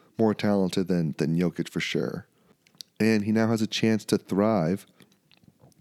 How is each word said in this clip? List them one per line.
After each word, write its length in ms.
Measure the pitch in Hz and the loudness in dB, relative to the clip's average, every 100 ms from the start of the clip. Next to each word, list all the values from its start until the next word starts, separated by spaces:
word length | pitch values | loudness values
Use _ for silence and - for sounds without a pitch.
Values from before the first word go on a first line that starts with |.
| _ - | _ 0
More 160 | 110 | 0
talented 540 | 101 104 101 90 98 90 | 2 0 2 2 0 0
than, 280 | 87 80 - | 0 0 -2
than 200 | 76 85 | -2 0
Jokic 320 | 87 - 71 | 0 -2 -6
for 100 | 82 | -6
sure. 460 | - 78 62 92 - _ _ _ _ _ - - | -4 -4 -4 -8 -16 _ _ _ _ _ -18 0
And 220 | 110 107 | 2 2
he 80 | 101 | 2
now 160 | 110 113 | 0 2
has 140 | 113 | 0
a 60 | 110 | -2
chance 360 | - 113 107 - | 0 0 0 0
to 120 | 104 | -2
thrive 680 | - 95 107 107 82 101 - _ - _ _ _ _ _ - _ | 0 0 2 2 0 -2 -6 _ -20 _ _ _ _ _ -20 _